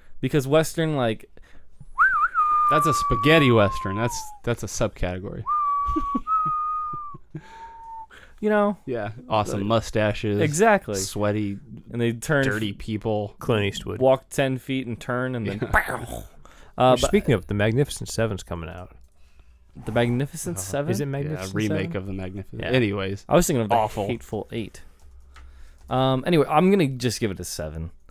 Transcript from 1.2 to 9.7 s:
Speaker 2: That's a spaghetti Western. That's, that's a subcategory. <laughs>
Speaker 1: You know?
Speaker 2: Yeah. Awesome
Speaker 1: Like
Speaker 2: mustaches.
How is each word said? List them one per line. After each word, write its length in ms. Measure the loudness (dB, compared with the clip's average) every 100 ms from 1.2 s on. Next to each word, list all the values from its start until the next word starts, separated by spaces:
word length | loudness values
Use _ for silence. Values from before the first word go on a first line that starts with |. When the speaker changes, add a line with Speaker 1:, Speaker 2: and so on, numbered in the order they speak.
| -8 -20 -18 -16 -16 -16 -8 2 4 4 0 0 2 2 4
Speaker 2:
That's 160 | 2 2
a 80 |
spaghetti 580 | 0 0 2 4 6 6
Western. 440 | 6 4 0 -4 -2
That's, 240 | -4 -4 -10 -8
that's 180 | -6 -4
a 60 | -6
subcategory. 760 | -4 -4 -2 -4 -4 -8 -8 -4
<laughs> 60 | -2 0 -2 -2 -2 -2 -4 0 0 0 -2 -4 -6 -6 -10 -12 -16 -16 -16 -16 -18 -18 -18 -16 -16 -16 -20 -20 -6
Speaker 1:
You 100 | 0
know? 260 | 2 2 -2 -6
Speaker 2:
Yeah. 260 | -6 -6 -10 -2
Awesome 320 | -2 0 -2
Speaker 1:
Like 60 |
Speaker 2:
mustaches. 760 | 2